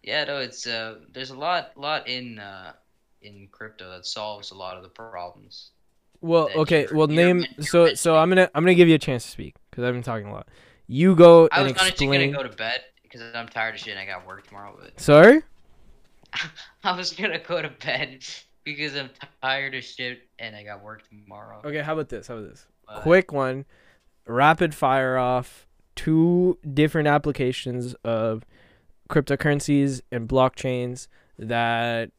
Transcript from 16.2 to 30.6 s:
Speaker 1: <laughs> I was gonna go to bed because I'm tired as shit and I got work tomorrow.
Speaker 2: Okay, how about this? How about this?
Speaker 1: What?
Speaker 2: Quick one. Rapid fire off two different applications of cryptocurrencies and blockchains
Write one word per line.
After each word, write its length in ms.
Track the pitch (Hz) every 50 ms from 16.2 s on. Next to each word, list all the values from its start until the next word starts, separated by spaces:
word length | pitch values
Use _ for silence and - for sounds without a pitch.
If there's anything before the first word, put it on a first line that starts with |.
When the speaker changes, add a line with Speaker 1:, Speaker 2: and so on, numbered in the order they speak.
| _ _
Speaker 1:
<laughs> 520 | - - - 156 _ - - - _ _ -
I 120 | 196 180
was 160 | 180 180 -
gonna 260 | - - 208 202 160 165
go 240 | - - 175 165
to 60 | 156 151
bed 560 | - _ - 143 127 127 143 127 131 131 - - - - _ _ _ _ _
because 320 | 151 147 143 151 147 135
I'm 140 | 143 135 131 _ _ - - _ _
tired 320 | - 131 135 139 139 135 131
as 100 | 127 123
shit 440 | - - - 127 123 123 123 _ _ _ -
and 160 | 117 110 107
I 80 | 104
got 200 | 104 104 104 98
work 260 | 101 107 110 110 _ _
tomorrow. 520 | 107 104 104 101 104 104 107 107 107 104 107
Speaker 2:
Okay, 160 | 147 147 156
how 120 | 143 151 160
about 140 | 160 147 _
this? 180 | 123 104 -
How 100 | - 123
about 140 | 113 104 -
this? 160 | - - _ _ _ _ _
Speaker 1:
What? 160 | - 107 104
Speaker 2:
Quick 300 | 117 151 170 190 185 -
one. 320 | 151 139 135 131 131 135 143 _ _ _ _ _ _ _ _ _ _ _ _
Rapid 480 | - 117 123 139 156 160 - 180 160 151
fire 420 | - 151 131 131 135 131 131 127
off 500 | 131 127 123 127 127 127 - - - _ _ _ _ _ _ _
two 640 | - - 160 160 160 165 175 175 175 180 180 175 _ - 151
different 360 | 135 139 151 151 - 165 147 151
applications 840 | 147 147 143 151 139 - 131 123 127 - - 131 120 123 123 123 - - -
of 400 | 117 113 110 110 113 110 113 - _ _ _ _ _ _ _ _ _ _ _ _ _
cryptocurrencies 920 | - 156 143 - 139 - - 151 143 143 - - 143 143 139 139 131 - - _
and 180 | - 120 113 120
blockchains 800 | 131 131 131 127 _ -